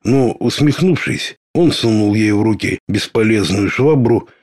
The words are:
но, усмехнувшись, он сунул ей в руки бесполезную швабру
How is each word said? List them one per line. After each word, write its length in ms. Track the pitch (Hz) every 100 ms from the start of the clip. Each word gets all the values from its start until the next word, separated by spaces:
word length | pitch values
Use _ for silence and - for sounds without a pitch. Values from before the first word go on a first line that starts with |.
но, 280 | - 135 123
усмехнувшись, 1040 | - 120 - 147 - 185 156 - - - - _
он 180 | 160 165
сунул 440 | - 117 107 104 104
ей 160 | 107
в 100 | 104
руки 380 | 110 104 - 95 -
бесполезную 840 | 98 - 113 110 110 87 98 95
швабру 600 | - 143 147 113 110 - _